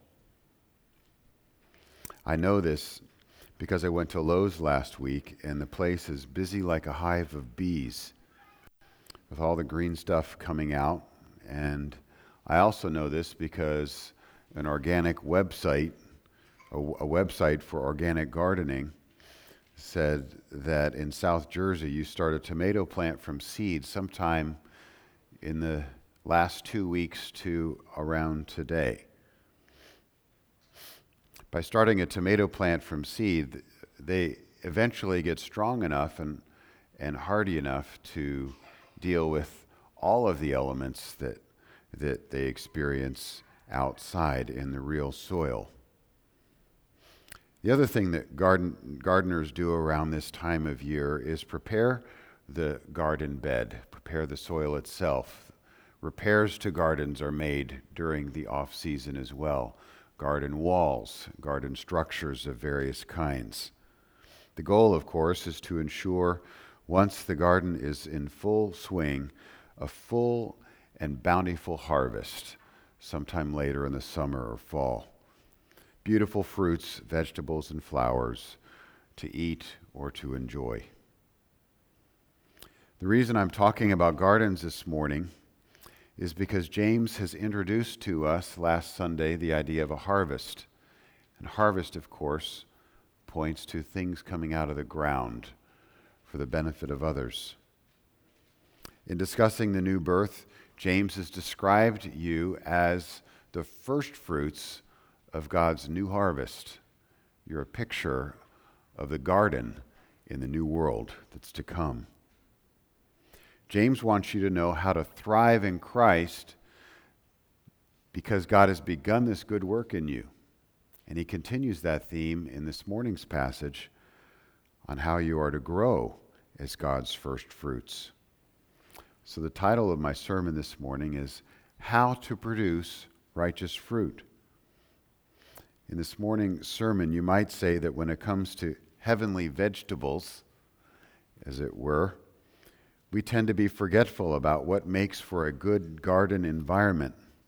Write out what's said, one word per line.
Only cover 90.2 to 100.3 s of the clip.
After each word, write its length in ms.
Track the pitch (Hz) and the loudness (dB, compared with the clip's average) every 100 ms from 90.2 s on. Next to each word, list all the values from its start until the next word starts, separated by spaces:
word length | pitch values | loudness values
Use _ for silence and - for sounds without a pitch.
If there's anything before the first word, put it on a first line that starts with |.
| 87 67 - - - _ _ _ _ _ _ _ | 2 -2 -8 -14 -18 _ _ _ _ _ _ _
And 100 | - | -12
harvest, 480 | - 107 92 85 87 | 4 4 4 -2 -8
of 120 | - | -12
course, 560 | - 76 76 - - - _ _ _ _ _ - | -6 -4 -2 -4 -14 -20 _ _ _ _ _ -12
points 400 | 80 78 78 - | -6 -4 -4 -8
to 160 | - | -10
things 400 | - 98 90 87 | -8 -6 -4 -6
coming 320 | - 90 80 | -8 -6 -2
out 160 | 80 76 | -2 -2
of 60 | 73 | -4
the 80 | |
ground 640 | 73 80 76 67 60 57 - - _ _ _ _ _ _ | -6 -2 0 0 -2 -8 -14 -20 _ _ _ _ _ _
for 140 | _ 73 | _ -8
the 80 | 69 | -4
benefit 440 | 80 80 76 71 | -2 -2 -6 -8
of 120 | 69 | -4
others. 540 | 78 69 62 - - - _ _ _ _ _ _ _ _ _ _ _ _ - _ - | -2 -2 -4 -8 -12 -16 _ _ _ _ _ _ _ _ _ _ _ _ -20 _ -8
In 100 | 90 | -4
discussing 540 | 92 - 110 - 110 | -2 4 4 4 0
the 100 | 95 | 2
new 160 | 92 95 | 2 0
birth, 480 | 80 87 101 | 2 2 2